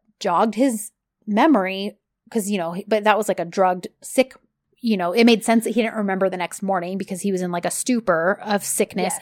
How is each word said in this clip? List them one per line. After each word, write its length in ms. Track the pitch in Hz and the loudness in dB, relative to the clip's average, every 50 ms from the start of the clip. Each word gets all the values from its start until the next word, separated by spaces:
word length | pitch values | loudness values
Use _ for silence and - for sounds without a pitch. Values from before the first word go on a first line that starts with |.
| _ _ _ - | _ _ _ -8
jogged 360 | - 202 175 165 202 233 202 | -4 0 2 2 2 2 2
his 360 | 208 262 277 233 214 - - _ _ _ _ _ _ - | 2 2 2 0 -2 -6 -10 _ _ _ _ _ _ -8
memory. 720 | - 208 208 262 330 294 214 190 185 190 190 196 208 - _ _ _ _ _ _ - | -2 2 4 4 6 6 4 2 0 -4 -4 -6 -6 -8 _ _ _ _ _ _ -6
'Cause, 200 | - 233 196 196 | -4 -4 -2 -2
you 80 | 208 196 | -2 -2
know, 160 | 170 165 175 | -2 -4 -6
he, 100 | 180 - | -6 -4
but 200 | - 220 214 208 | -2 0 2 4
that 120 | 214 208 202 | 4 2 2
was, 120 | 214 - | 2 -2
like, 100 | 190 - | -2 -4
a 60 | 170 | -4
drugged, 420 | 175 165 - 190 185 180 185 - - _ _ | -6 0 2 2 2 2 0 -4 -12 _ _
sick, 340 | - - - - 254 262 - - _ _ _ _ _ _ _ _ | -16 -6 0 0 0 0 -2 -20 _ _ _ _ _ _ _ _
you 160 | - 233 220 190 | -2 -2 0 0
know, 160 | 180 175 180 | 0 0 2
it 100 | 226 233 | 4 6
made 220 | 233 233 220 - | 6 6 4 2
sense 180 | - 226 240 226 | 2 2 2 2
that 60 | 233 | 0
he 120 | 226 226 | 0 0
didn't 140 | 226 226 - | -2 -2 -2
remember 340 | 220 208 196 190 190 196 190 | -4 -4 -2 0 0 0 0
the 60 | 185 | 0
next 260 | 180 175 170 - - | -2 -6 -6 -8 -8
morning 360 | - 190 190 185 175 175 190 196 | -4 -2 -2 -2 -2 -4 -6 -6
because 240 | 190 - 196 175 | -6 -8 -8 -6
he 100 | - 202 | -4 -2
was 100 | 196 180 | -2 -2
in, 120 | 180 180 175 | -2 -2 -4
like, 100 | 175 175 | -2 -4
a 80 | 175 | -4
stupor 680 | - - - - 254 233 226 - 175 160 165 175 202 - - | -4 -4 -2 -2 -2 -2 2 0 0 2 2 0 0 -2 -2
of 220 | 208 208 202 - | -4 -4 -2 -2
sickness 480 | - - - 202 - - 202 180 185 - - | -2 -2 -2 -2 -2 -2 -4 -2 -2 -4 -4